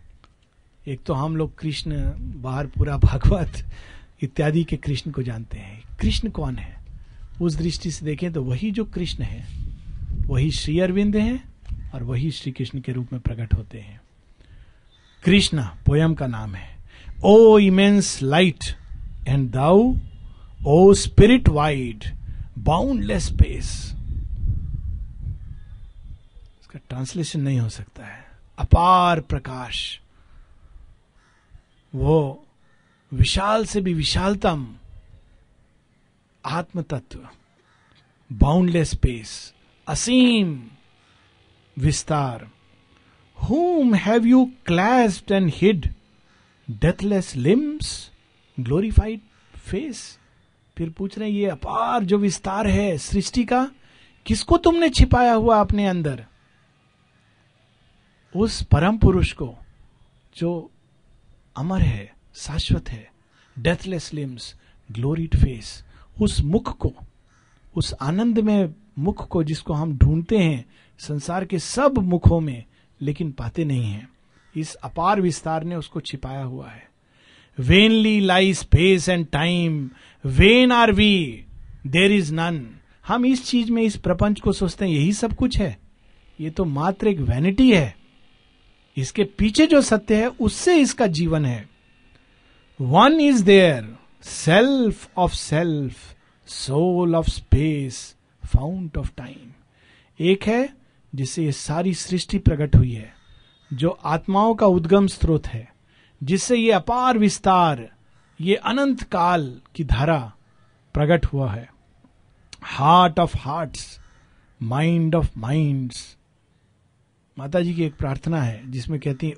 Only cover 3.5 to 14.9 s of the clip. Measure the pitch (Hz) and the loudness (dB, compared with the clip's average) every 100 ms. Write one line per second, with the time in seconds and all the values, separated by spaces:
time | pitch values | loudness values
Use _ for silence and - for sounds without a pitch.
3.5 | - - - - - - _ 143 - 151 | -6 -10 -12 -18 -20 -20 _ -8 -2 0
4.5 | 156 160 151 - 135 - 139 123 113 113 | 0 -2 -6 -6 -6 -6 -8 -8 -8 -12
5.5 | 107 98 107 - - 208 214 220 - 143 | -14 -14 -18 -18 -4 -2 0 -4 -6 -6
6.5 | 123 - - - - - - - - 170 | -8 -12 -16 -18 -18 -20 -20 -18 -4 -2
7.5 | 147 165 151 175 147 151 143 175 160 127 | -2 -4 -4 -8 -8 -8 -6 -6 -4 -4
8.5 | 123 220 208 220 - - - 117 - - | -4 -4 -4 -6 -6 -6 -6 -8 -8 -12
9.5 | - - - - - - - - 131 151 | -10 -10 -10 -14 -12 -8 -4 -2 0 0
10.5 | 139 - 156 185 185 208 208 214 254 - | -2 -2 0 0 0 0 0 0 -4 -10
11.5 | - - - - 127 120 123 156 135 - | -20 -12 -12 -10 -10 -6 -4 -4 -6 -10
12.5 | 127 127 135 127 127 123 127 - 113 113 | -8 -8 -8 -8 -8 -8 -6 -6 -6 -4
13.5 | 117 107 101 101 104 _ _ _ _ _ | -4 -4 -18 -20 -20 _ _ _ _ _
14.5 | - - - _ | -20 -20 -20 _